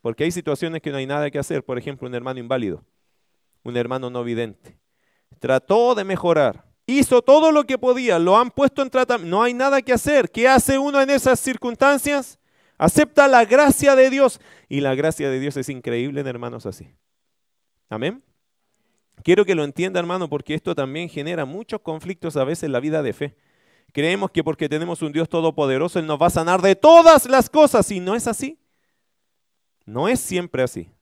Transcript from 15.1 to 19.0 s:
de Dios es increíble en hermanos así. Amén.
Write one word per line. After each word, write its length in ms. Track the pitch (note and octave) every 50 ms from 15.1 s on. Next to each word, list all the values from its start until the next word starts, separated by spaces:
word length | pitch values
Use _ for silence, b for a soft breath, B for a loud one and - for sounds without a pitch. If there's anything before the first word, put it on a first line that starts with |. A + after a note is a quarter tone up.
| D#3+ - D3 C#3
de 80 | C3 C3
Dios 180 | C3+ C#3+ C#3
es 120 | C#3 B2+ -
increíble 520 | C3+ B2+ - B2 A#2+ A#2+ B2 C#3+ C#3 C#3+
en 60 | C#3
hermanos 400 | C3+ B2 A#2+ A#2+ A#2+ A#2+ A#2 -
así. 220 | G#2 F#2+ - E2 C#2+ _ _ _ _ _ _ _ _ _ _ _ _ _ _ _ _ _ _ _ _
Amén. 360 | A2 A2 B2+ E3 A3+ C4+ _ _ _ _ _ _ _ _ _ _ _ _ _ _ _ _